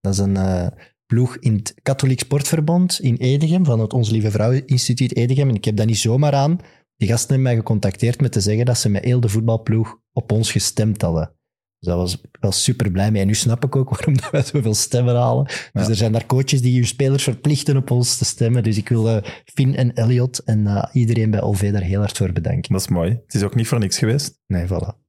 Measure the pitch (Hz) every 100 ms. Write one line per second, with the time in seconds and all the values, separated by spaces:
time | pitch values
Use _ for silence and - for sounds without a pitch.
0 | 101 95 98 98 95 90 90 - - _
1 | _ 117 123 - 123 107 104 - - 135
2 | 135 127 - 143 139 160 151 175 180 -
3 | 143 117 127 143 156 180 165 113 110 127
4 | 110 110 107 104 110 127 135 127 - 123
5 | 131 - 120 131 135 107 110 107 110 107
6 | 113 123 147 139 143 175 - _ _ _
7 | 101 117 - 135 131 117 - 110 98 -
8 | 113 123 123 - 98 107 123 117 110 98
9 | - 123 117 107 113 113 - 110 110 -
10 | _ - - 104 113 110 - - 110 98
11 | 85 82 82 _ _ _ _ _ 87 87
12 | 90 90 - _ 107 - - 120 101 92
13 | 101 107 98 107 - 120 135 135 131 -
14 | - 135 - 147 127 151 113 107 - 123
15 | 123 120 123 123 139 - - - 110 107
16 | 113 110 - 127 135 135 127 127 117 -
17 | 139 139 - 123 147 147 - 135 131 123
18 | 123 - - - 113 123 113 107 - 117
19 | 113 110 101 - _ - 131 139 123 120
20 | 117 123 127 - - 107 104 101 - 127
21 | 113 113 110 104 107 98 101 101 92 98
22 | 104 - 95 90 80 87 - 95 - 90
23 | 85 117 - 107 98 117 113 120 98 -
24 | - 139 - _ _ 92 90 87 92 -